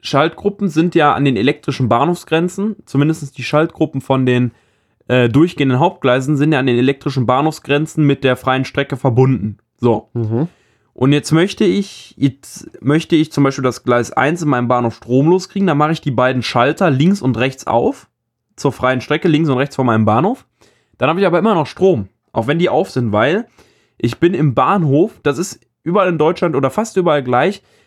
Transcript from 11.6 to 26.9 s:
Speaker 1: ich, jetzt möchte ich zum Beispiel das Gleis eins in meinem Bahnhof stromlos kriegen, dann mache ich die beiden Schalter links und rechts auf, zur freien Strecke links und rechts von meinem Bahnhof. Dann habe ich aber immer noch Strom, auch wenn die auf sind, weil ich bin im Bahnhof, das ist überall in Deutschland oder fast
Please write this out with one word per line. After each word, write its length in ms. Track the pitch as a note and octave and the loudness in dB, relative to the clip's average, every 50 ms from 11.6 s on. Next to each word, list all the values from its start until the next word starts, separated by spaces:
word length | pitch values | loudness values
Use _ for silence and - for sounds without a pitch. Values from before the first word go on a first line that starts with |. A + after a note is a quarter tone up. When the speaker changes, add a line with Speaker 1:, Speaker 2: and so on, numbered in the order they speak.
| G#3+ | 0
Speaker 1:
ich, 500 | F3+ F#3 G3+ G3 - - - - - _ - | 0 0 0 -4 -6 -10 -18 -20 -20 _ -2
jetzt 520 | C#3 C#3 - - - - - - - - - - - | -2 -2 -2 -6 -14 -20 -20 -20 -20 -20 -20 -8 -4
möchte 340 | B2+ D3 E3 - - E3+ | -2 -2 -2 0 0 0
ich 160 | D3+ D#3+ D#3 - | 0 0 0 0
zum 120 | C#3+ C#3+ | 0 2
Beispiel 200 | C3+ C3+ - C3 | 2 0 0 -2
das 180 | B2+ A#2+ - - | -2 -4 -2 -2
Gleis 300 | B2 A#2+ A#2+ A2+ - - | 0 0 0 0 -2 -2
eins 300 | - B2 D3 E3+ F3 E3 | -2 0 0 -2 -2 -2
in 60 | D3 | -2
meinem 200 | C3+ B2 B2 A#2+ | 0 0 0 0
Bahnhof 260 | B2+ B2 A#2+ A#2 - | 0 0 0 -2 -4
stromlos 540 | - - A#2 B2 C3+ C#3+ D#3+ F3+ F#3+ F3+ - | -6 -6 -2 0 2 4 4 2 2 0 -4
kriegen, 180 | - G3+ G3+ | -4 -2 -2
dann 120 | F3+ D3 C#3+ | 0 0 0
mache 140 | D3+ D#3 E3 | 0 0 -2
ich 80 | - - | -4 -4
die 80 | C#3+ | -4
beiden 320 | A#2+ B2 B2+ B2+ B2+ B2 A2+ | -2 0 0 0 0 -2 -4
Schalter 480 | - - B2 A#2+ C#3+ E3 - G3 E3 | -2 0 0 0 0 0 0 0 0
links 320 | C3+ B2+ D3+ F3+ G3+ G3+ - | 2 2 2 2 2 2 0
und 140 | C3 A#2 A2 | -2 -2 0
rechts 280 | B2+ C3+ C3 - - | -2 -4 -4 -6 -6
auf, 420 | - - A#2+ - A#3 C#4 - - _ _ _ _ _ _ _ _ _ _ | -2 0 0 0 0 -2 -4 -12 _ _ _ _ _ _ _ _ _ _
zur 160 | - - C#3 - | -4 -4 -4 -2
freien 280 | - - B2+ C3 B2+ | -2 -2 -2 -2 -2
Strecke 260 | - - D3 D#3+ - | -2 -4 -4 -2 0
links 220 | F3 D#3 D3 E3 D3+ | 0 2 2 2 0
und 80 | C3 B2 | 0 0
rechts 160 | C#3 C#3 - | -2 -4 -4
von 120 | - C3 | -2 -2
meinem 180 | A#2+ A2 A2 A2 | 0 2 2 2
Bahnhof. 420 | G#2+ G#2 A#2+ E3 G#3 C4 - _ _ _ _ _ _ _ _ _ _ _ _ | 2 2 2 0 0 -2 -4 _ _ _ _ _ _ _ _ _ _ _ _
Dann 100 | B2 C#3 | -2 -2
habe 100 | E3 F#3 | 0 0
ich 80 | G3 | 0
aber 120 | F3+ E3+ E3+ | 2 2 2
immer 160 | F3+ A3+ G#3 | 2 2 0
noch 120 | E3+ C#3+ | 0 -2
Strom, 420 | - - - F#3 F#3+ E3 A#2 G2 - _ _ _ _ - | -4 -2 0 2 2 2 0 -4 -8 _ _ _ _ -6
auch 140 | - G#2+ | -4 -2
wenn 120 | B2+ D3 E3 | -2 0 0
die 100 | F3 - | 0 0
auf 220 | G#2 D3+ F3+ - | 0 0 -2 -2
sind, 200 | - C3 B2 A2 | -2 -4 -2 0
weil 360 | G2+ G#2 A#2 C#3+ F3 G#3+ A#3 - _ _ _ _ _ _ _ _ _ - | 0 0 2 2 0 -2 -4 -8 _ _ _ _ _ _ _ _ _ -4
ich 200 | - A#2+ A#2 - | -4 -4 -2 0
bin 160 | E3+ F3 G3+ | 0 0 2
im 200 | C3 D#3 C#3+ A2+ | 2 0 0 2
Bahnhof, 580 | C3+ C3 C#3+ G3 G3+ E3 C#3+ C3+ D3 F3+ A3 - - - | 2 0 2 2 0 0 2 2 2 0 0 -2 -4 -4
das 160 | D3 C#3 B2+ | -4 -2 -2
ist 220 | F#3+ - - - _ _ _ _ _ | -6 -8 -10 -16 _ _ _ _ _
überall 260 | E3 F3 G#3 F#3+ F#3 | -2 0 0 0 0
in 80 | F3 D3+ | 0 2
Deutschland 360 | D3+ D#3+ D#3 - F#3+ E3 D#3 | 0 0 0 0 -2 -2 0
oder 160 | D#3 C3+ C3 | 0 -2 0
fast 260 | - G#3+ A3+ - | -2 -4 -6 -2